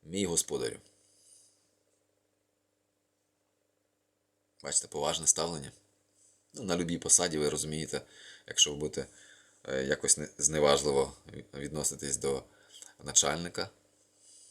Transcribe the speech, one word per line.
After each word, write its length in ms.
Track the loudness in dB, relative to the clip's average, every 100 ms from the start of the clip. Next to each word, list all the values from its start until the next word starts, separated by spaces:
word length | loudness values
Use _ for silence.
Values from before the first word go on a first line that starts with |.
«Мій 240 | -6 -2 0
господарю». 500 | 0 0 -2 -4 -6 -18 _ _ _ -20 -20 -20 _ _ _ _ _ _ _ _ _ _ _ _ _ _ _ _ _ _ _ _ _ _ _ _ _ _ _ _ _ _ _
Бачите, 260 | -4 -2 -2
поважне 380 | -2 0 2 2
ставлення. 460 | 2 2 -2 -8 -16 _ _ _ _ _ _ _
Ну, 80 | -10
на 140 | -2 0
любій 220 | 0 -2
посаді, 400 | 4 4 6 2
ви 100 | 0
розумієте, 540 | 0 -4 -4 -4 -6 -8 -20 -20 -20 -8
якщо 240 | 2 2
ви 60 | 2
будете, 300 | -4 -4 -8 -14 -20 -20 _ _ -4
е, 160 | -2
якось 340 | 0 0 2 2
не-, 100 | 0 -2
зневажливо 760 | 0 4 6 6 4 2 0 -4 -18
ві-, 120 | -18 -16
відноситись 600 | -12 -8 -4 -4 -4 -6 -2
до 260 | -2 -2 -6 _ -20 -20 -20 _
начальника, 680 | 0 2 2 0 -4 -8 -10 _ _ _ _ _ -20 -20 -20